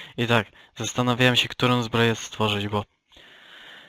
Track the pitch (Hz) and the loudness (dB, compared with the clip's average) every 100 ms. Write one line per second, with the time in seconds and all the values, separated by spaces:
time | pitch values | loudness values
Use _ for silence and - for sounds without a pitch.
0 | - - 117 117 101 - - - 110 - | -12 -4 0 2 0 -10 -18 -10 -6 -2
1 | 123 120 127 120 120 - 127 123 113 117 | 0 2 4 2 0 0 0 0 0 2
2 | 117 110 - - 107 104 101 104 - _ | 2 0 -6 -4 -2 -2 -2 -4 -6 _
3 | _ - - - - - - - | _ -20 -20 -20 -20 -20 -20 -20